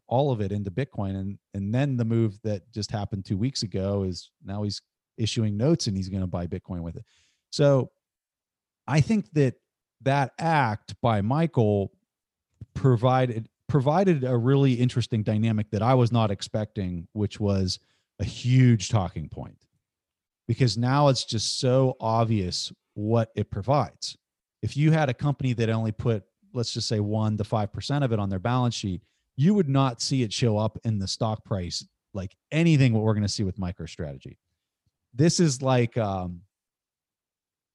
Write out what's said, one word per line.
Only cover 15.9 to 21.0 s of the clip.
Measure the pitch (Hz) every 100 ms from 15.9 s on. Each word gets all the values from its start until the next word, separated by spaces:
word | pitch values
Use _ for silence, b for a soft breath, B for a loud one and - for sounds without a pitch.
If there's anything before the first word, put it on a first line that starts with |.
| 131
was | 117
not | 117 110
expecting, | 98 - 110 107 - 92 87 85
which | 107 101 -
was | 104 95 92 - _ _ _ -
a |
huge | - - 120 127 127 110 -
talking | 107 87 87 71
point, | - 64 - _ _ _ _ _ _ _ _ -
because | 117 127 107
now | 123 139